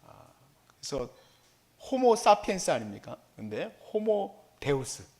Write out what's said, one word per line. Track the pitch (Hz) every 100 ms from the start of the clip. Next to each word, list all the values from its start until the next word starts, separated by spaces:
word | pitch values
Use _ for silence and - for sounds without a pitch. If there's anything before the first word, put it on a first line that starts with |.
| -
아, | - - _ _ _ _ _
그래서 | - 139 120 - _ _ _ _ _ _ -
호모 | 262 254 220
사피엔스 | 233 208 - 190 180
아닙니까? | 135 107 98 - 120 _
근데 | - 110 107 196 - -
호모 | 214 220 208 196 - - _
데우스 | 139 139 123 - 92